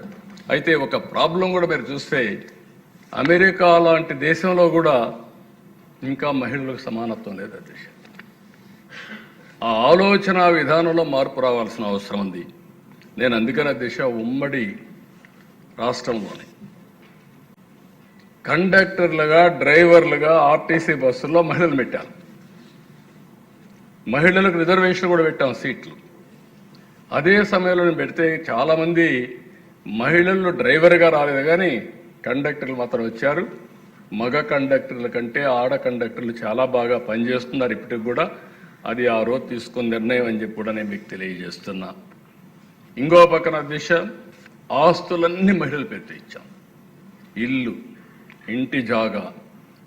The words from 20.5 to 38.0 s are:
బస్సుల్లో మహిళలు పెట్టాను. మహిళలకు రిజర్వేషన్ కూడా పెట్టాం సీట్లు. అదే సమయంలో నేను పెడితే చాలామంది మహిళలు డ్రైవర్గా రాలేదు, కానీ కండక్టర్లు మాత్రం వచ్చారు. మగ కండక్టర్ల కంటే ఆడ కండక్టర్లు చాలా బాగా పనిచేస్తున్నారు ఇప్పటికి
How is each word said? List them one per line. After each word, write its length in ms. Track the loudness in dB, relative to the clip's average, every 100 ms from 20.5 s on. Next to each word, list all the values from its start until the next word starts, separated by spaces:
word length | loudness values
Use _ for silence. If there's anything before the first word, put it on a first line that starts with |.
| 2 2 -2 0
బస్సుల్లో 480 | 0 0 0 0 2
మహిళలు 340 | 2 2 0 0
పెట్టాను. 500 | -4 -6 -12 -20 -20 -20 -20 -20 -20 -20 -20 -20 -20 -20 -20 -20 -20 -20 -20 -20 -20 -16 -4
మహిళలకు 500 | 2 2 4 2 2
రిజర్వేషన్ 500 | 2 2 2 0 0
కూడా 140 | 2
పెట్టాం 300 | 2 0 -4
సీట్లు. 420 | -2 -8 -10 -14 -20 -20 -20 -20 -20 -20 -20 -20 -20 -20 -20 -6
అదే 320 | -2 2 4
సమయంలో 400 | 4 0 2 2
నేను 120 | 2 0
పెడితే 500 | -4 -2 -2 -2 -4
చాలామంది 880 | -2 2 2 2 2 2 0 -6 -12 -20 -20 -20 -20 -10
మహిళలు 600 | -4 2 2 2 2 0
డ్రైవర్గా 600 | 0 2 6 6 8 6
రాలేదు, 380 | 4 2 0 2
కానీ 420 | 2 2 -2 -8 -18 -20 -12 -6
కండక్టర్లు 500 | -4 -4 -6 -8 -6
మాత్రం 280 | -4 -4
వచ్చారు. 440 | -4 -2 -2 -2 -4 -12 -20 -20 -20 -20 -12
మగ 280 | -6 -2 -2
కండక్టర్ల 640 | 0 -2 2 0 -2 -8 -6
కంటే 360 | -6 -4 -4
ఆడ 320 | 0 0 0 -2
కండక్టర్లు 580 | -4 -4 -6 -6 -8 -6 -4
చాలా 200 | -2 0
బాగా 320 | 0 0 -2
పనిచేస్తున్నారు 760 | -2 -4 -2 -4 -4 -4 -4
ఇప్పటికి 320 | -4 -8 -8